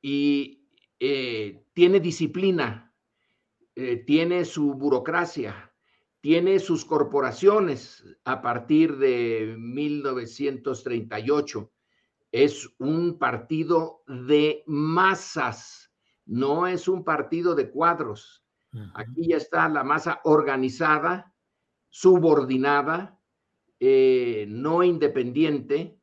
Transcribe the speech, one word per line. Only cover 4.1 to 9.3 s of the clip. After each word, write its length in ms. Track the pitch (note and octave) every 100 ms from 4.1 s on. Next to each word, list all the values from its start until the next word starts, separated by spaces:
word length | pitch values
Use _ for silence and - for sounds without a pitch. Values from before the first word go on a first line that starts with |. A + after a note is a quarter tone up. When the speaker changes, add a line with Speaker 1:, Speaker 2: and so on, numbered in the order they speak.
| D3+ E3+ F3+
Speaker 1:
su 280 | E3+ D#3+ C#3+
burocracia, 920 | C3+ C#3 B2+ C#3 E3+ E3+ - G#2+ G2 - _ _ _ _ _
tiene 380 | C#3+ E3 F3+ F#3+
sus 240 | - D#3
corporaciones 1200 | - D3+ C#3+ C#3 C3 A2+ G3 G#3 F3+ B2 - - - -
a 160 | - B2+
partir 560 | B2 A#2+ A#2 D#3 D#3+ C#3
de 580 | C#3 A#2+ A#2